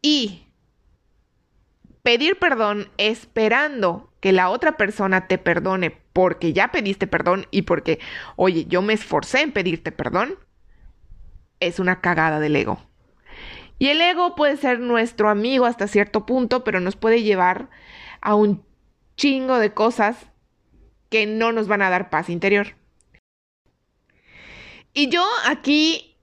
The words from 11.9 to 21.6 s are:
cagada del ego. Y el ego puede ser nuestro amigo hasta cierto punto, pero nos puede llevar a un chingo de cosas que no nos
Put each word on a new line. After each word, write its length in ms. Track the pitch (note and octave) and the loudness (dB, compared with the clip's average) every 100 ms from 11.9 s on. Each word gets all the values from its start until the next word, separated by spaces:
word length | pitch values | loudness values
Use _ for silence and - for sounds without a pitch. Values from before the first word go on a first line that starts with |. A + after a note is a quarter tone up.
| F#3 | 0
cagada 400 | F3 E3 D#3+ D3+ | 0 0 0 0
del 160 | D3+ D3+ | 0 0
ego. 260 | - - - _ _ _ _ - - - - - | -2 -6 -12 _ _ _ _ -20 -20 -20 -20 -2
Y 100 | C4 | 0
el 120 | D4+ | 2
ego 340 | F4 F4 F4+ | 2 2 -2
puede 220 | F4 D4 C#4+ | 0 0 0
ser 240 | C#4 A#3+ | -2 -2
nuestro 500 | A#3+ A#3 A#3 - G#3+ | 0 0 0 0 0
amigo 340 | G#3 A3+ C4 | 2 0 2
hasta 220 | A#3+ A#3+ G3 | 0 0 0
cierto 400 | G#3 G3+ G#3+ G3+ | 0 0 -2 -2
punto, 380 | B3+ A#3+ B3 | -2 0 -2
pero 160 | B3 F#3+ | -2 -2
nos 160 | F3+ - | -4 -2
puede 260 | A3 A#3 | 2 2
llevar 480 | G#3+ F#3+ F3+ F#3 C4 - - - - - | 2 2 2 0 -8 -20 -20 -20 -20 -8
a 140 | - | 0
un 300 | G#3 G#3 G3+ _ _ _ _ _ - | 2 4 0 _ _ _ _ _ -2
chingo 420 | C#4+ C4+ C4 B3+ | 0 0 0 2
de 160 | G#3 | 2
cosas 420 | - A3+ A#3 G#3 A#3 - _ _ _ _ _ - _ _ | 0 -2 2 -2 -2 -14 _ _ _ _ _ -20 _ _
que 160 | A3 G#3+ | -2 0
no 260 | A3 A3+ | 0 0
nos 160 | A3+ | 0